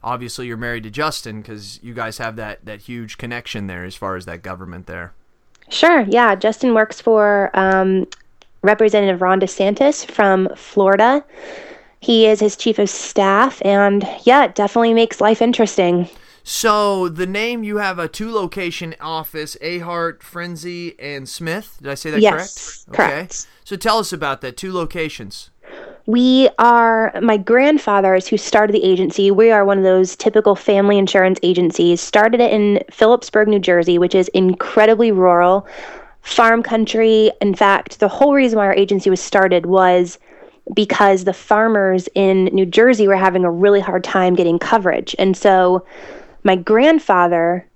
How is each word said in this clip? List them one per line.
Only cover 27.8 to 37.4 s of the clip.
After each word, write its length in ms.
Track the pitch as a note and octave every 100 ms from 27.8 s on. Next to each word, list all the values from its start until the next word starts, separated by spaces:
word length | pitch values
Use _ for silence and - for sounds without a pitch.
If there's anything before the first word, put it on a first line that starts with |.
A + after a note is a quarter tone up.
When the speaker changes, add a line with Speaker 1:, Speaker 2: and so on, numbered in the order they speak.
| - G3+ F#3+ F#3
Speaker 2:
is 120 | -
who 80 | G#3+
started 400 | - A3 G#3+ G#3
the 80 |
agency. 480 | F#3 F#3 F#3+ F3 G3
We 200 | G3 A3+
are 120 | A3
one 140 | G3 G3
of 80 | F#3+
those 320 | F#3 F#3 -
typical 380 | A3+ G#3+ G#3 F#3+
family 420 | - G3 G3+ G3+
insurance 420 | F#3+ G3 F#3 F#3
agencies. 600 | F3 F3 F3 - F3 E3+
Started 400 | - G#3+ A3 A#3
it 100 | A#3+
in 320 | G#3+ G#3 G3+ -
Phillipsburg, 560 | - A3 A#3+ - G#3+ G#3+
New 120 | G#3
Jersey, 380 | F#3 F3 E3+ F3
which 160 | F3
is 140 | F#3+ F3+
incredibly 800 | F#3+ F#3 F3+ - - G#3+ A3+ A#3
rural, 520 | F#3+ F3+ F3 F3+ F#3+ - - - - - _
farm 420 | - - A3+ A#3
country. 680 | A3+ A3+ A3 A3 A3+ A3 A3
In 160 | -